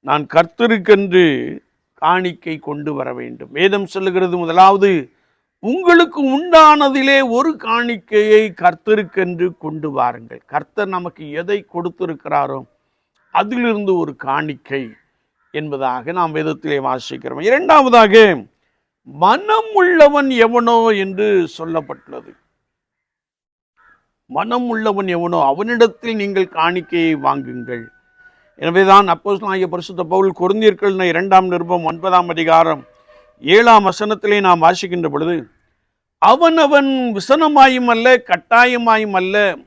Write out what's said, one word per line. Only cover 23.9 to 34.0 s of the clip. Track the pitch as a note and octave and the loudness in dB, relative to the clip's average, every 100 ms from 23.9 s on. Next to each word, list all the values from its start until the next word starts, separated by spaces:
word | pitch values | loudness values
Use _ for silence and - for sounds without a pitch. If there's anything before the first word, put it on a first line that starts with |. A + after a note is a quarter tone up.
| _ _ _ _ | _ _ _ _
மனம் | B3+ G#3+ A#3+ B3 | -8 -4 -4 -4
உள்ளவன் | A3 A3 G3 G3 | -2 -2 -2 -4
எவனோ | F3 E3+ E3+ | -4 -2 0
அவனிடத்தில் | C#3 C#3 G#3+ A#3+ A3+ - A#3 A3 | 0 -2 -4 2 2 0 -8 -6
நீங்கள் | G3+ G3 F#3 | -4 -4 -4
காணிக்கையை | D#3+ E3 F3+ - F3 E3 D#3 | -2 -2 -2 -4 -2 0 0
வாங்குங்கள். | C#3 C#3 B2+ B2 A#2+ A#2+ A2+ _ _ _ _ _ _ _ | -2 -2 -6 -12 -10 -12 -12 _ _ _ _ _ _ _
எனவேதான் | D#3 F3 F#3+ G3 G3 | -2 2 6 6 4
அப்போஸ்தலனாகிய | E3 G3+ G3 G3+ F#3+ F#3 | -2 -4 -6 -4 -4 -4
பரிசுத்த | F3 E3 F3+ | -6 -10 -10
பவுல் | E3 F#3 F#3+ F3 | -4 0 -2 -2
கொரிந்தியர்கள் | F3+ G#3 A3 F#3+ G3+ F#3+ | -2 2 0 0 -4 -2
இரண்டாம் | F#3 E3+ G3 F#3+ F#3 | -2 -2 2 2 2
நிருபம் | F3+ E3+ F3+ | -4 -2 -4
ஒன்பதாம் | D#3+ E3 F3+ F3+ F3 | -4 -6 0 0 0
அதிகாரம் | E3 E3 E3 E3 D3 - _ _ _ _ _ | -4 2 2 2 -2 -8 _ _ _ _ _
ஏழாம் | C3+ G3 A#3+ A3+ G3 | 2 4 6 6 4
வசனத்திலே | F3+ | -2